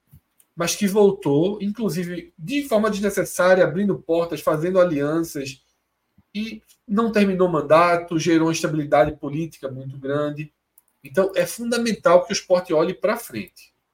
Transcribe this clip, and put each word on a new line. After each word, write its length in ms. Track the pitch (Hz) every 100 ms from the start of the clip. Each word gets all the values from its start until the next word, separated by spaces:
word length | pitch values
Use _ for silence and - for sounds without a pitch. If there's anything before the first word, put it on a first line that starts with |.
| _ - _ _ _
mas 220 | - 170 -
que 100 | 202
voltou, 760 | 214 202 196 147 143 180 214
inclusive, 720 | 196 208 208 160 175 175 - -
de 240 | 160 285 285
forma 200 | 220 214
desnecessária, 760 | 196 202 196 175 - 180 185
abrindo 340 | 151 165 202 165
portas, 420 | - 165 170 147
fazendo 380 | - 156 175 185
alianças, 840 | 180 143 143 165 160 147 135 135 _ _ _ _ _ _ _
e 300 | 202 220 220 _ _ -
não 240 | 202 226
terminou 380 | 208 202 180 180
o 40 |
mandato, 680 | 156 139 156 175 170 170 160
gerou 280 | 170 160 160
uma 60 |
instabilidade 640 | 160 165 151 143 147 151 151
política 520 | 143 151 165 - 135
muito 300 | 131 135 135
grande. 540 | 135 147 147 147 151 _ _ _ _ _
Então, 300 | 139 135 190
é 100 | -
fundamental 800 | 175 - 240 240 233 202 175 180
que 80 | 180
o 20 |
Sport 360 | 196 - 180 180
olhe 240 | 156 165
pra 220 | 185 185 220
frente. 580 | - 110 90 - - _ _